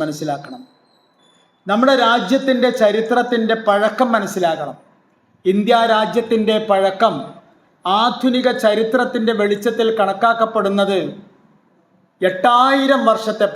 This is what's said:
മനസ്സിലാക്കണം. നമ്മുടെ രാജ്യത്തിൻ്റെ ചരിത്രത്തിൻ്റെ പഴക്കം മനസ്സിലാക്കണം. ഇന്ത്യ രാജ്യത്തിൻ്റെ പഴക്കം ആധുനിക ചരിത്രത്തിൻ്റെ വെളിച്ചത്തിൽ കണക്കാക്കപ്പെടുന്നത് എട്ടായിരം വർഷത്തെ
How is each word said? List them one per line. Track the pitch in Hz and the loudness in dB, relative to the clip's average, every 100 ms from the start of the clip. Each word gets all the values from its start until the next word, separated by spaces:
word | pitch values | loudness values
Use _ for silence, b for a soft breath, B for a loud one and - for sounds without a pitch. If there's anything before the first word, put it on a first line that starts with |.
മനസ്സിലാക്കണം. | 156 147 151 139 - 127 - _ _ _ _ _ b b b _ 190 | -6 -6 -8 -8 -10 -20 -20 _ _ _ _ _ b b b _ -2
നമ്മുടെ | 214 262 262 226 | 2 4 4 2
രാജ്യത്തിൻ്റെ | 240 180 269 269 247 254 240 | 2 0 0 0 0 0 2
ചരിത്രത്തിൻ്റെ | 208 214 220 240 240 240 220 226 208 | 2 2 0 -2 0 -2 0 0 0
പഴക്കം | 202 214 214 247 226 | 2 0 0 0 0
മനസ്സിലാക്കണം. | 185 185 170 156 143 - _ _ _ _ _ _ 185 | -2 -2 -2 -2 -8 -12 _ _ _ _ _ _ -2
ഇന്ത്യ | 202 208 233 226 | 0 2 2 2
രാജ്യത്തിൻ്റെ | 214 214 220 220 226 214 214 214 | 2 0 -2 0 0 0 0 0
പഴക്കം | 196 190 190 165 147 - - _ _ _ _ 180 | 2 0 2 0 0 -10 -18 _ _ _ _ -4
ആധുനിക | 208 240 - 254 247 247 240 | 0 0 0 -2 0 0 0
ചരിത്രത്തിൻ്റെ | 214 208 220 247 240 233 220 208 | 0 0 0 0 0 -2 -2 0
വെളിച്ചത്തിൽ | 202 202 240 226 226 220 | 0 -2 -2 -2 0 0
കണക്കാക്കപ്പെടുന്നത് | 196 196 233 233 220 220 196 202 196 190 151 - - _ _ _ _ _ _ _ _ _ | -2 2 0 2 -2 -2 -2 0 0 -2 -4 -10 -20 _ _ _ _ _ _ _ _ _
എട്ടായിരം | 185 185 247 240 262 269 269 269 226 | -4 0 2 4 4 2 2 2 2
വർഷത്തെ | 214 214 208 202 | 0 -2 -2 -2